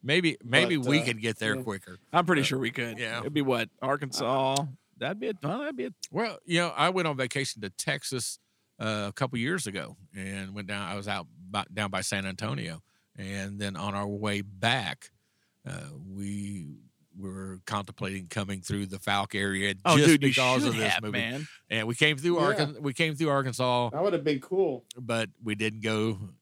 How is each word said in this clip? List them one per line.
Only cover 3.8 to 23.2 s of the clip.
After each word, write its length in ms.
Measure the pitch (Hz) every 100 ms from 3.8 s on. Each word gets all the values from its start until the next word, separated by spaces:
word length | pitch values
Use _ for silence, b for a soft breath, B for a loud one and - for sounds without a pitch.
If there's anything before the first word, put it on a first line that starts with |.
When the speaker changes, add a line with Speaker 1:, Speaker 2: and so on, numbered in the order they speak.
Speaker 3:
Arkansas? 800 | 131 143 139 131 120 135 135 139 147 131 _ _
That'd 220 | 123 202
be 80 | 226
a, 40 | 190
well, 160 | 143 208
that'd 160 | 294 269
be 100 | 247
a 40 | 175 -
Speaker 1:
Well, 280 | 147 226 180 -
you 120 | 170
know, 80 | 175
I 200 | 120 156
went 180 | 185 165
on 80 | 139
vacation 460 | 127 143 135 -
to 80 | 101
Texas, 680 | - - 139 - 127 - - _ _ _ _
uh, 280 | 110 107 101
a 40 |
couple 260 | - 131 127
years 280 | 120 185 123
ago 300 | 95 64 - 98
and 400 | 98 95 98 95
went 140 | 101 95
down. 180 | 101 98
I 100 | 98
was 100 | 98
out 180 | 101 85 - 92
by, 140 | 101 -
down 180 | 92 104
by 100 | 95
San 220 | 92 98 95
Antonio, 560 | 95 110 139 113 82 _ _ _ -
and 420 | 98 98 98 101
then 180 | 101 95
on 180 | 101
our 120 | 101 101
way 320 | 101 107 101
back, 680 | 101 98 113 127 98 67 - _ _ _ _ _ -
uh, 220 | 90 73 73 95
we 680 | 95 101 101 101 101 76 71 - _ _ 92
were 440 | 95 95 95 92 -
contemplating 640 | 104 95 - 98 98 90
coming 320 | - 98 98
through 240 | 90 101 98
the 120 | 92
Fouke 360 | - 101 98
area 400 | 104 98 95 101 95
Speaker 3:
Oh, 120 | - 156
Speaker 1:
just 120 | 147
Speaker 3:
dude, 140 | 151
you 60 | 139
Speaker 1:
because 320 | 127 127 127
Speaker 3:
should 60 | -
Speaker 1:
of 60 | 113
this 160 | 107
Speaker 3:
have, 100 | 95
Speaker 1:
movie. 160 | 107 120
Speaker 3:
man. 280 | 117 131 151 B _
Speaker 1:
And 160 | 113 110
we 60 |
came 220 | 117 151 147
through 200 | 160 175
Speaker 2:
Yeah. 140 | 143
Speaker 1:
Arkan-, 260 | 143 147 139
we 120 | 143
came 200 | 131 165
through 160 | 143